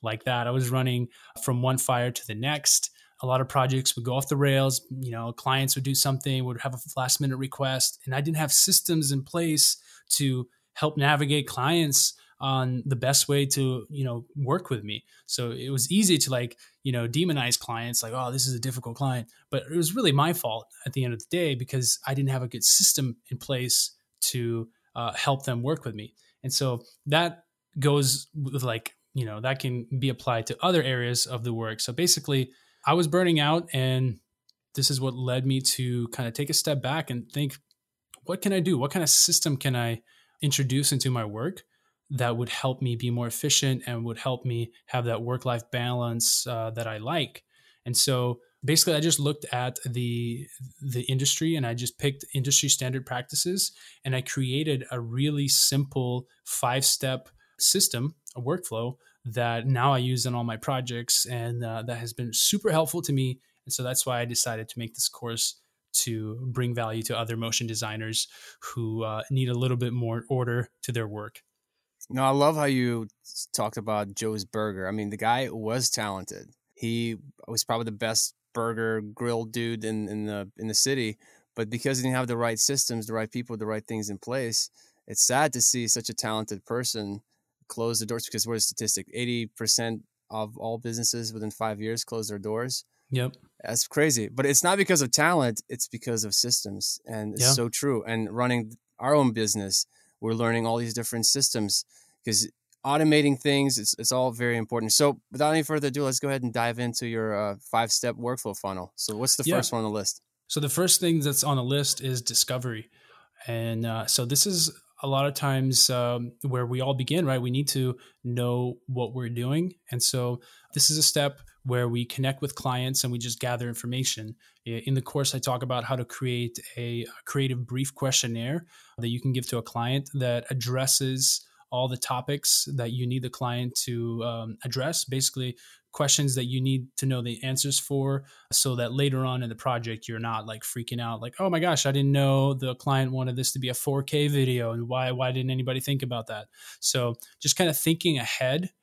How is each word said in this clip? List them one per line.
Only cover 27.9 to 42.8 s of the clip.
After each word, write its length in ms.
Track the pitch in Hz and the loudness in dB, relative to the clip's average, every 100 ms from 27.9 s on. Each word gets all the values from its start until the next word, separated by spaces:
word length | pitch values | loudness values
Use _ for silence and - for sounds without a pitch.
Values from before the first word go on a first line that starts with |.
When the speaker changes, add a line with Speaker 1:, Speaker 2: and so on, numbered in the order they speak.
| 143 139 135 - | 4 4 0 -2
Speaker 1:
with, 300 | 156 135 135 | -6 -4 -2
like, 320 | 127 113 - _ _ | -2 -4 -6 _ _
you 100 | 139 | -6
know, 160 | 117 107 | -4 -4
that 200 | 123 135 | -2 -2
can 260 | 135 123 117 131 | -2 -4 -2 -2
be 100 | 135 | 0
applied 400 | 127 - 117 113 | -2 0 0 -2
to 100 | 120 | -2
other 200 | 180 180 | 2 4
areas 440 | 135 127 120 120 - | 4 0 0 0 0
of 180 | 127 | -2
the 100 | 117 | -4
work. 260 | 113 113 110 | -4 -4 -4
So 120 | - | -6
basically, 580 | 123 175 - 143 139 127 - _ _ - | 0 2 2 2 0 0 -4 _ _ 2
I 60 | |
was 160 | 165 165 | 4 6
burning 320 | 170 185 160 | 4 6 4
out, 300 | 147 160 170 | 4 2 2
and 480 | 139 131 131 127 107 _ _ _ _ _ | 0 2 2 0 -2 _ _ _ _ _
this 160 | - 131 | 0 0
is 100 | 139 | 2
what 140 | 131 | -2
led 320 | 127 127 127 131 | -2 -2 0 2
me 140 | 135 | 2
to 480 | 127 - 127 123 117 | 2 0 0 -2 -2
kinda 220 | - 120 | -4 -6
take 180 | 117 143 | -4 0
a 40 | |
step 280 | - - 143 | 0 2 0
back 260 | 127 151 156 | 0 -2 -2
and 220 | 123 - | -6 -6
think, 240 | - 143 - _ _ _ _ _ - | -2 -2 -4 _ _ _ _ _ -20
"What 180 | - 190 | -6 -2
can 100 | 202 | 2
I 80 | 196 | 2
do? 160 | 170 156 | 2 2
What 140 | 135 | 2
kind 120 | 190 | 0
of 60 | 156 | 4
system 480 | - - 170 - 135 | 4 6 4 2 0
can 180 | 139 | 0
I 280 | 123 117 113 _ _ _ _ | 0 0 -2 _ _ _ _
introduce 500 | 147 135 135 131 143 | 0 2 2 2 2
into 180 | 135 131 | 2 0
my 140 | 123 | 0
work 380 | 110 104 139 196 - _ _ _ _ | -2 -4 -6 -6 -16 _ _ _ _
that 260 | 139 120 117 | 0 0 2
would 140 | 120 | -2
help 320 | - 135 131 | 0 -2 0